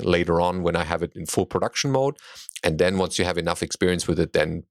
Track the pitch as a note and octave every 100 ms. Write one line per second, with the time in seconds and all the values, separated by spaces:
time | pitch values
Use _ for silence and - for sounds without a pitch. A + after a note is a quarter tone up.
0 | - F2 E2+ E2+ F2 F2+ E2+ E2+ D#2 E2
1 | E2+ - D#2+ - F2+ F2+ - - C#3+ C3
2 | C#3 C#3+ - - - - - D#2+ F2+ F#2+
3 | F2+ - F2+ F2 E2+ F2 - - F#2 F2
4 | - E2 D#2+ D#2+ D#2 E2 -